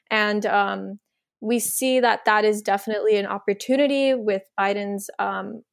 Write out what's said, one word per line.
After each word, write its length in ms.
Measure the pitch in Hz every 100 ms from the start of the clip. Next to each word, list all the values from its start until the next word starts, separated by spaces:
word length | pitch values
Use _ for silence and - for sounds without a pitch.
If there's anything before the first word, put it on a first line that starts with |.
| -
And, 380 | 214 208 208 214
um, 540 | 202 196 196 190 202 _ _ _ _
we 160 | 214 240
see 420 | - - 262 254
that 240 | 240 220
that 220 | 226 214 214
is 160 | 214
definitely 540 | 208 196 220 214 214 208
an 80 | 196
opportunity 880 | 202 - 202 - 269 285 277 269
with 280 | 254 214 190 - -
Biden's, 520 | 196 202 202 202 - -
um, 440 | 196 190 196 - -